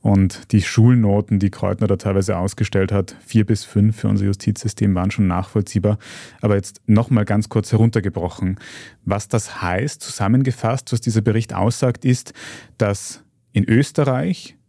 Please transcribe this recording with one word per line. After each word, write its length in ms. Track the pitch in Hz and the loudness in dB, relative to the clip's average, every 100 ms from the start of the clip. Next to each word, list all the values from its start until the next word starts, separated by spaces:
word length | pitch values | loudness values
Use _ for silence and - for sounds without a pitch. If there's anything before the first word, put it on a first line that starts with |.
und 500 | 110 98 95 - - | 2 2 2 -2 0
die 100 | 104 | 0
Schulnoten, 760 | - - 113 123 104 101 - 101 | 2 4 6 6 4 2 0 0
die 120 | 98 | 0
Kreutner 340 | - 95 95 107 | -2 -4 -2 0
da 120 | 98 | 0
teilweise 400 | 101 98 95 90 | 0 0 0 -2
ausgestellt 540 | 95 - 104 98 95 | -4 -4 -2 0 0
hat, 240 | 101 92 - | 0 -4 -10
vier 220 | - 110 104 | 0 0 2
bis 180 | 107 | -2
fünf 340 | - 104 107 110 | 0 2 2 2
für 100 | 107 | -2
unser 180 | 101 98 | 0 0
Justizsystem 720 | 98 - 104 107 - 101 90 | 0 -2 -4 -6 -2 0 0
waren 160 | 95 | -2
schon 160 | - 98 | 0 0
nachvollziehbar. 720 | 87 - 107 98 104 101 107 - - - - | 0 -2 -4 -2 0 0 -2 -6 -20 -20 -4
Aber 140 | 107 101 | 0 0
jetzt 260 | 98 - - | -2 -10 2
nochmal 380 | 107 117 110 104 | 2 4 0 2
ganz 240 | 104 107 | -2 0
kurz 220 | 113 - | -2 0
heruntergebrochen, 880 | 110 113 110 101 87 87 - 92 98 - - - _ | 2 4 2 -2 -4 -6 -4 -4 -4 -10 -20 -20 _
was 240 | - 101 - | -4 -4 -2
das 340 | 113 - - | -4 -4 -6
heißt, 400 | 87 92 143 - | -4 -2 -4 -8
zusammengefasst, 920 | - - 101 127 131 - 113 131 - | -14 -4 2 2 2 -2 -2 -4 -4
was 80 | 120 | -4
dieser 200 | - 110 | 0 0
Bericht 320 | 107 110 113 | 2 0 -2
aussagt, 520 | 92 104 - 127 117 131 | -2 -2 0 -2 0 0
ist, 280 | 123 - - - - - _ | -2 -4 -18 -18 -18 -20 _
dass 460 | 104 101 - - _ _ _ | -2 -2 -8 -16 _ _ _
in 100 | - | -2
Österreich 920 | 98 113 143 - 143 127 160 180 - _ | 2 2 2 0 0 0 -2 -6 -8 _